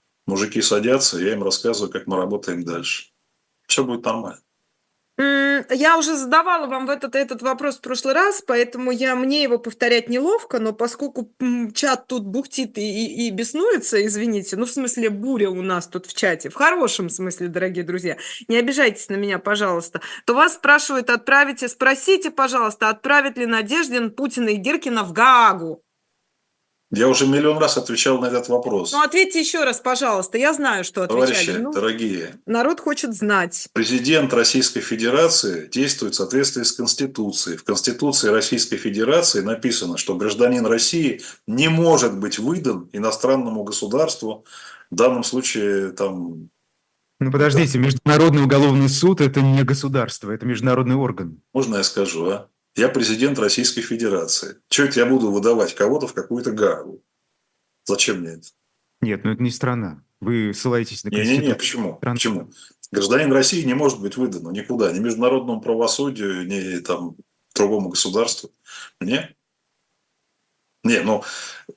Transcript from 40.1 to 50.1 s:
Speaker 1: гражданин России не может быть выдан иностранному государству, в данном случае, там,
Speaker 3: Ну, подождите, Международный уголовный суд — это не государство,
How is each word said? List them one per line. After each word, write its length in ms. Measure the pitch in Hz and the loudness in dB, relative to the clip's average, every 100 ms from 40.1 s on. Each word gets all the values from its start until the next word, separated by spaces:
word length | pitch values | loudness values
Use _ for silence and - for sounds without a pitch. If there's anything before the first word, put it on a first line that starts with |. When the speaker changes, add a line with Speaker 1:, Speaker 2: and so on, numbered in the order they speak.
| 90 | -2
Speaker 1:
гражданин 500 | 107 107 123 123 110 | -2 2 2 2 0
России 540 | 117 - 170 143 107 - - - | 2 0 0 -2 -4 -12 -16 -6
не 220 | 120 160 | 0 2
может 500 | 160 170 147 120 98 | 4 4 4 2 -2
быть 220 | 104 - | -6 -4
выдан 480 | 123 175 135 92 87 | -2 -2 -2 -4 -6
иностранному 720 | 104 110 - 127 135 120 110 | -4 -2 0 0 0 0 -6
государству, 800 | 101 104 101 131 156 - 110 107 _ - - - - | -6 -6 -2 0 0 -2 -8 -10 _ -20 -20 -20 -8
в 60 | - | 2
данном 260 | 127 123 | 2 2
случае, 720 | 117 127 127 113 101 98 95 | -2 -2 -2 -2 0 0 -2
там, 580 | 92 98 92 85 80 82 _ _ _ _ _ _ - | -4 -4 -4 -10 -12 -18 _ _ _ _ _ _ -4
Speaker 3:
Ну, 100 | 135 | -2
подождите, 480 | 143 147 139 143 127 | 2 4 4 2 2
Международный 640 | 135 131 147 151 165 147 | 2 2 4 6 6 6
уголовный 460 | 135 139 143 135 135 | 4 6 6 6 4
суд — 320 | 135 180 190 | 4 2 4
это 200 | 139 139 | 2 4
не 200 | 135 135 | 4 4
государство, 720 | 139 139 139 135 110 | 2 0 0 -2 -4